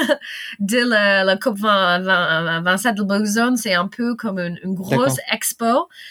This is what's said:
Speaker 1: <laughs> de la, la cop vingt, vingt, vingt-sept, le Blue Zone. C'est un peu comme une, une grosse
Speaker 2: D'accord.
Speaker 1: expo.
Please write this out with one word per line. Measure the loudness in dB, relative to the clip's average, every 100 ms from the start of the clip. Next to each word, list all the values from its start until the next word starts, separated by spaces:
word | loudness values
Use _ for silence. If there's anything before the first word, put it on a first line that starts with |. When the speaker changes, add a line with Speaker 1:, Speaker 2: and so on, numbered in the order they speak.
| 2 0
Speaker 1:
<laughs> | -4 -14 -14 -6
de | -2 0
la, | 2 4 4 4
la | 4 2
cop | 0 -2
vingt, | 2 2 4 2
vingt, | 2 0 2 0 0 -2
vingt-sept, | 0 0 0 -2
le |
Blue | 0 0
Zone. | 0 2 2 0
C'est | 0
un | 0 0
peu | -4 -4
comme | -4 -4 -4
une, | -6 -6
une | -6
grosse | -6 0 2 2 0
Speaker 2:
D'accord. | -4
Speaker 1:
expo. | -4 -4 -2 0 0 -2 -10 -20